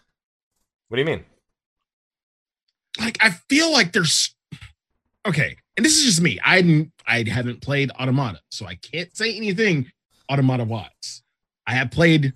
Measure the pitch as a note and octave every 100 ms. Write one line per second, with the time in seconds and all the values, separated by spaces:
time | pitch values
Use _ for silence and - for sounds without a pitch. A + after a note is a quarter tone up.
0 | _ _ _ _ _ _ _ _ - A#2+
1 | D#3 G2+ - _ _ _ _ _ _ _
2 | _ _ _ _ _ _ _ _ _ -
3 | A3+ - A3 E3+ - C#4+ E4 C#4 F3+ G3+
4 | D#3 - - _ - - - _ _ _
5 | _ _ G#3 D3+ - - _ - D#4 D#4
6 | C4+ E3 E3+ - C#3 F#3 F3 D3+ D#3+ _
7 | - A#2+ G#2+ B2+ A#2+ A#2 - C#3+ C3+ -
8 | C3 C3 B2 D#2+ - - G#2 F2+ - D#3+
9 | F3 - A3+ G#3 G#3+ F#3 G#3+ D3+ B2 _
10 | _ _ - C#3 C3 B2+ A2+ A2+ - _
11 | - - _ _ _ _ - B2+ C3+ D3
12 | E3+ D#3+ C3+